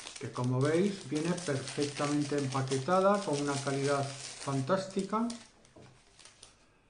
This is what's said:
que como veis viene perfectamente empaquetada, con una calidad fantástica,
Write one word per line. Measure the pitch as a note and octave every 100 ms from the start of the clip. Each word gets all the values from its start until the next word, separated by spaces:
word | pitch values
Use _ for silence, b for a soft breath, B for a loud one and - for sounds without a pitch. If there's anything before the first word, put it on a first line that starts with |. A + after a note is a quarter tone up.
| - -
que | A#2+
como | - B2+ B2+
veis | C#3 E3 G3+ G3+ C3
viene | D3+ E3 F3 -
perfectamente | C3+ - - C#3+ - D3 D3 C#3+ D3
empaquetada, | C3+ C3+ C3 C3+ C3 F#3 G3 G3+
con | D#3 C#3+
una | C#3+
calidad | C3+ C#3+ C3+ C#3 C#3+
fantástica, | C3+ - - - - C3+ C3 F#3+ F#3+ - F#3 A3 A#3 - - - - - - - - - - - - - - _ _